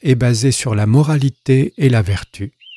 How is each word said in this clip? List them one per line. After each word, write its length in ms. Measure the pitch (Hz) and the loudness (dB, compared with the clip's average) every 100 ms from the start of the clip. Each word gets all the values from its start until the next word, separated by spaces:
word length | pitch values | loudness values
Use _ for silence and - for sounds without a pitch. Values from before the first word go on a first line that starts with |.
est 140 | 156 123 | 0 0
basée 360 | 123 117 131 | 2 0 0
sur 240 | 123 127 107 | -2 -4 -2
la 100 | 107 | 2
moralité 880 | 123 151 151 135 - - 131 143 - | 2 2 0 -2 -4 -2 0 0 0
et 120 | 139 | 0
la 120 | 120 | 2
vertu. 520 | 98 92 - - 101 _ - | 0 -4 -6 -12 -14 _ -20